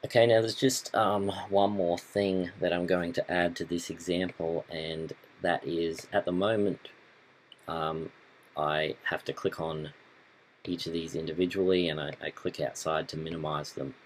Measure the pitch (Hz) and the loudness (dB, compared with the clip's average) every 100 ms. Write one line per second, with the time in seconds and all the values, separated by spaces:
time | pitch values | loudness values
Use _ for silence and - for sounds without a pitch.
0 | - 120 117 113 113 107 135 127 - - | 4 6 8 6 4 2 2 2 -2 2
1 | 104 101 101 101 - 98 101 101 87 87 | 2 4 2 2 2 4 4 4 2 0
2 | - 104 101 95 87 87 90 87 87 90 | 0 0 2 2 0 0 0 2 2 2
3 | 87 85 - 90 87 87 82 87 - 82 | 2 -2 0 2 2 0 -4 -4 -4 -10
4 | - 87 92 - 82 82 - 82 80 80 | -2 0 0 -2 -2 -2 -4 -8 -6 -6
5 | 80 - - - 87 87 - 85 82 82 | -8 -10 -18 -4 0 0 0 -2 -2 -4
6 | - 101 - 90 98 110 101 82 - - | -2 -2 0 0 2 2 0 -2 -10 -20
7 | - - _ _ _ - - 82 80 80 | -20 -20 _ _ _ -18 -8 -4 -2 -4
8 | 80 - - - - - 76 76 78 - | -8 -14 -20 -20 -14 -2 0 0 0 -2
9 | - 85 - - 98 - 82 80 78 - | -4 -4 -4 -4 -4 -4 -6 -4 -8 -14
10 | - - - _ _ _ - 87 - 82 | -20 -20 -20 _ _ _ -8 -6 -4 -6
11 | 82 80 80 80 90 95 92 92 87 76 | -6 -6 -6 0 0 2 2 4 2 -2
12 | 73 73 78 - 90 82 76 - - 80 | -6 -6 -10 -6 -8 -4 -6 -4 -2 -2
13 | 78 78 80 82 78 76 73 - 69 67 | -2 -8 -8 -6 -4 -6 -6 -8 -10 -10